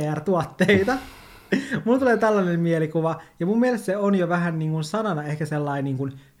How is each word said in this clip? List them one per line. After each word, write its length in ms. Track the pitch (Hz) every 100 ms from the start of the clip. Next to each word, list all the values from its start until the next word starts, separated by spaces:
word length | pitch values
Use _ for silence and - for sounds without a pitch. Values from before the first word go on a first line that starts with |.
| 151 156
R-tuotteita. 840 | 175 175 156 - 190 196 202 269 - - - - -
<laughs> 400 | 269 - 220 165
Mulla 140 | 254
tulee 180 | 262 226
tällainen 420 | 220 208 180 170
mielikuva, 640 | 170 160 156 165 160 160 - -
ja 60 | 170
mun 140 | 226
mielestä 260 | 247 240 -
se 120 | 311
on 180 | 202 196
jo 140 | 170
vähän 300 | 175 175 160
niin 120 | 156
kuin 120 | 156
sanana 400 | 156 214 220 156
ehkä 220 | 147 151 151
sellainen 380 | 151 147 143
niin 140 | 139 131
kuin 160 | 139 139 - _